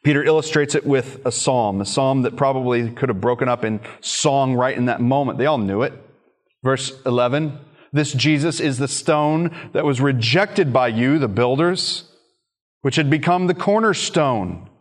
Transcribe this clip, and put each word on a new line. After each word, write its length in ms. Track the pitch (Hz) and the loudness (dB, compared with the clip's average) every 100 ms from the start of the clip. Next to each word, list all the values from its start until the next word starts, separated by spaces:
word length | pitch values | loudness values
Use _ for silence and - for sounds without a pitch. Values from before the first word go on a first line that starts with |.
Peter 200 | 147 143 | 2 2
illustrates 500 | 143 156 151 156 143 | 4 2 2 0 0
it 120 | 156 143 | 0 2
with 340 | 135 127 - 127 | 0 0 -6 -4
a 60 | |
psalm, 480 | - - 127 107 98 | 0 0 2 0 -2
a 40 | |
psalm 380 | 98 - 135 135 | -2 0 2 2
that 140 | 120 - | 0 0
probably 540 | 135 131 123 120 117 | 0 0 0 0 -2
could 160 | 117 127 | -4 -2
have 120 | 98 | 0
broken 280 | 110 120 127 | -2 0 -2
up 160 | 120 | -2
in 160 | 110 107 - - | -2 -6 -8 -14
song 540 | - - 151 139 131 | -8 -2 0 2 0
right 220 | 123 127 - | 2 0 0
in 100 | 123 | -2
that 140 | 117 | 0
moment. 380 | 120 135 131 - | 2 2 0 0
They 80 | 139 | 0
all 120 | 143 | 0
knew 240 | 98 101 | 0 0
it. 100 | 131 123 - _ _ _ _ _ | -2 -6 -20 _ _ _ _ _
Verse 300 | 127 135 - - | -2 -2 -4 -6
eleven, 540 | - 123 123 143 156 - - _ - | -2 0 2 0 -4 -8 -20 _ -4
"This 200 | 143 143 | -2 0
Jesus 480 | 127 143 147 165 - | 0 2 2 0 -2
is 180 | 147 127 | -2 -2
the 80 | 139 | -4
stone 680 | - - 151 151 156 170 - - | -4 0 2 2 0 -2 -6 -6
that 120 | 156 | -2
was 160 | 151 127 | 0 2
rejected 720 | 139 131 113 156 202 - 156 | 0 2 2 2 2 0 2
by 160 | 123 123 | 2 2
you, 300 | 113 127 151 | 2 2 2
the 80 | 123 | 0
builders, 840 | 98 123 135 175 185 - - - _ _ _ _ _ _ _ | 0 0 2 0 0 -4 -6 -12 _ _ _ _ _ _ _
which 120 | 139 | -2
had 160 | 156 143 | 0 2
become 380 | 151 170 180 180 | 2 2 2 0
the 60 | |
cornerstone." 1160 | 180 - 208 220 180 - 175 143 117 90 90 92 _ | 0 0 2 2 0 -2 0 2 0 -4 -8 -14 _